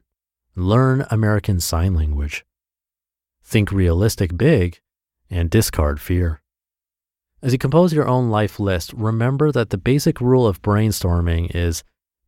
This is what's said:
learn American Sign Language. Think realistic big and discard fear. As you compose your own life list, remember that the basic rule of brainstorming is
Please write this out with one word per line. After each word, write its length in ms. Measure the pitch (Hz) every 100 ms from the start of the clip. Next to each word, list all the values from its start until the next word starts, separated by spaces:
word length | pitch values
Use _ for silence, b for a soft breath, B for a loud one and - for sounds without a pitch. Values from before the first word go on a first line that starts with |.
| _ _ _ _ _ 92
learn 500 | 90 120 131 131 -
American 500 | 110 107 104 - 92
Sign 360 | - 82 95 85
Language. 500 | 76 73 73 - - _ _ _ _ _ _ _ _ _
Think 280 | - 110 98
realistic 680 | 98 90 82 110 - 90 87
big 420 | 139 127 90 - _ _ _ _ _
and 200 | 90 85
discard 500 | 113 - - 73 71
fear. 420 | - 90 87 78 _ _ _ _ _ _ _ _ _ _
As 100 | 131
you 60 | 131
compose 360 | 135 156 180
your 140 | 151 127
own 220 | 127 123
life 300 | 107 104 -
list, 340 | 98 90 -
remember 580 | 117 110 113 123 139 151
that 180 | 131 110
the 80 | 98
basic 440 | 120 139 170 -
rule 240 | 123 131 113
of 160 | 85
brainstorming 920 | 104 104 110 - 90 87 87 82 85 87
is 280 | 85 82 - _ _ _